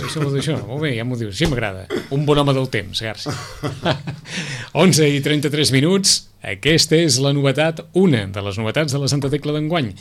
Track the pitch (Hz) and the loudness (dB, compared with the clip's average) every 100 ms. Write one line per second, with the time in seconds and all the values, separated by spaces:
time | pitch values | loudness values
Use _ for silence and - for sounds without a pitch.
0 | 135 160 143 139 135 120 104 135 156 117 | -6 -4 -2 -2 -2 -4 -6 -4 -4 -2
1 | 120 123 110 98 160 123 110 95 92 - | -4 -4 -6 -2 0 0 -4 -6 -8 -8
2 | 117 139 147 147 143 135 131 113 92 92 | -4 -2 2 2 4 2 0 -4 -4 -6
3 | 110 - 143 139 - - 147 143 175 156 | -6 -6 -8 -8 -10 -10 -10 -4 -4 -4
4 | - - - - 151 131 - 143 185 147 | -6 -12 -10 -10 -8 -10 -4 4 4 6
5 | 151 143 143 151 147 139 135 131 151 196 | 4 2 2 0 0 0 2 4 4 4
6 | 196 - - - - 98 135 160 160 160 | 2 0 -4 -14 -10 -2 2 4 4 4
7 | 170 123 139 143 139 135 156 165 - 180 | 4 2 2 2 2 2 0 -2 -2 2
8 | 190 123 98 101 101 101 110 123 156 143 | 4 4 0 -4 -4 -2 -2 0 -2 -2
9 | 139 143 135 143 147 151 151 170 117 98 | 0 0 0 -2 -2 -4 -2 -2 -2 -6